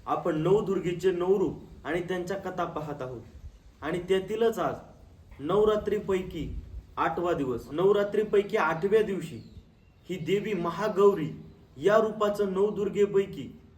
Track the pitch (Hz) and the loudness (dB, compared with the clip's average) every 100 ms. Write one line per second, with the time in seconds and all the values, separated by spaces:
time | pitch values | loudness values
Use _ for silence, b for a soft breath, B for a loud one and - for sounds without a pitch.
0 | 127 151 180 156 170 208 196 185 165 165 | -4 -2 0 0 4 4 2 -2 -2 0
1 | 185 175 180 202 165 - - - 131 175 | 0 2 2 2 0 -4 -14 -12 -6 -4
2 | 165 180 175 196 180 180 170 151 156 139 | -4 -4 -4 -6 -6 -6 -4 -6 -8 -8
3 | 127 117 - - - - - - 143 175 | -10 -10 -14 -18 -20 -20 -20 -10 -6 -4
4 | 175 190 185 220 226 190 143 - - - | 0 0 0 0 0 2 -2 -4 -12 -20
5 | - - - - 147 202 214 208 202 208 | -20 -20 -20 -10 0 2 4 2 0 -4
6 | 196 185 185 170 123 - - - - - | -2 -2 -4 -8 -8 -10 -12 -14 -10 -4
7 | 170 170 175 143 131 113 123 151 190 208 | -2 -2 -2 0 -2 -4 -6 2 4 4
8 | 202 214 208 208 202 208 160 165 196 220 | 2 0 2 2 2 0 0 0 2 4
9 | 202 180 - 113 - - - _ - _ | 2 -2 -8 -12 -16 -20 -20 _ -20 _
10 | - 180 160 202 214 185 170 165 214 175 | -12 -6 -2 0 0 -2 -2 -2 0 6
11 | 202 175 151 - - - - 127 170 220 | 6 6 -2 -8 -16 -20 -20 0 4 6
12 | 220 - 208 208 202 185 208 196 190 180 | 4 0 0 0 0 2 0 0 -2 2
13 | 202 196 190 139 120 - - | 2 2 0 -4 -12 -16 -20